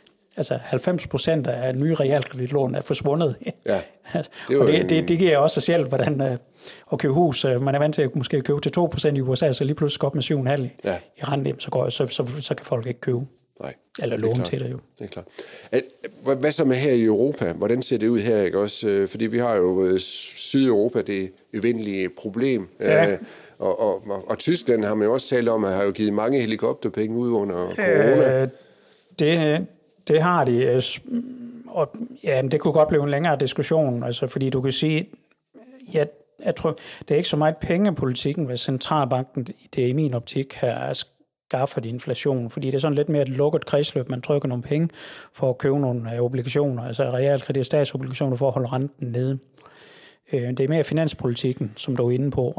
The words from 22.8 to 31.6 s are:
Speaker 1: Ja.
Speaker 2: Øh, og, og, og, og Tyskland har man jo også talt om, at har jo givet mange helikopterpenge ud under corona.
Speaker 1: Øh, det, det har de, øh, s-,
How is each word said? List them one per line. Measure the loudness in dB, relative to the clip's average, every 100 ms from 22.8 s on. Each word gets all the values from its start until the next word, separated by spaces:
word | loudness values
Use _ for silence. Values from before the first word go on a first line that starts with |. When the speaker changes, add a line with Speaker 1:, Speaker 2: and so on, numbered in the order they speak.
Speaker 1:
Ja. | 2 4 4
Speaker 2:
Øh, | 0 -6 -18 -20 -4
og, | -2 0
og, | 0 -2 -4
og, | -8 -4
og | -4
Tyskland | -2 0 2 2
har | 2
man | 2 2
jo |
også | 2 0
talt | 0 2
om, | 2
at | 0
har | 2
jo | 0
givet | 0 0
mange | 0 2 0
helikopterpenge | 0 0 -2 -2 -4 -2 -2 -2
ud | 0
under | 0 0 -2 -4 0
corona. | 2 4 6 6 4 4
Speaker 1:
Øh, | 0 -4 -20 _ _ _ _ 0
det, | 2 4 2 0 -2 _ _ _ 2
det | 4
har | 6 4
de, | 4 4
øh, | 4 2
s-, | 0 -6 -6 -6 -6 -12 -16 -16